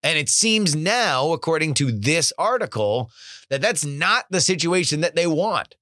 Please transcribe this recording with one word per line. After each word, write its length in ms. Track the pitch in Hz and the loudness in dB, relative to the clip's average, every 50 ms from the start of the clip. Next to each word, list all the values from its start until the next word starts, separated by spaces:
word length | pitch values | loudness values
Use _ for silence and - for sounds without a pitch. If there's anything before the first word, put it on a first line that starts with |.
| - | 0
And 140 | 143 165 151 | 0 0 0
it 100 | 147 - | 0 0
seems 480 | - - - 226 220 220 208 175 143 | 0 2 2 2 2 2 2 0 0
now, 560 | 156 156 180 214 247 233 190 143 127 135 156 | 0 0 0 0 2 2 2 2 2 2 0
according 440 | 165 156 - - 165 156 156 160 143 | 0 -2 0 -2 0 0 0 0 0
to 180 | - 147 131 117 | 0 0 0 -2
this 400 | 107 101 131 156 165 156 - - - | -2 0 2 2 2 2 0 -2 0
article, 720 | 170 214 247 247 220 - - 113 107 104 104 123 120 120 _ - - - - - - _ | -2 0 0 0 -2 -4 -2 -2 0 0 0 -2 -2 -6 _ -20 -20 -20 -20 -20 -10 _
that 120 | 135 139 | -4 -2
that's 240 | 147 220 233 147 - | 0 0 0 0 -4
not 400 | 147 143 143 165 185 214 233 - _ | -6 -4 -2 0 2 2 0 0 _
the 120 | 185 185 | -2 0
situation 580 | - - 185 165 147 170 175 180 175 135 151 151 | 2 2 0 0 0 0 2 2 2 0 0 0
that 160 | 160 175 - | -2 0 0
they 120 | 170 170 175 | 0 0 2
want. 480 | 160 151 185 226 196 131 - - - _ | 0 0 0 0 -2 -2 -4 -6 -14 _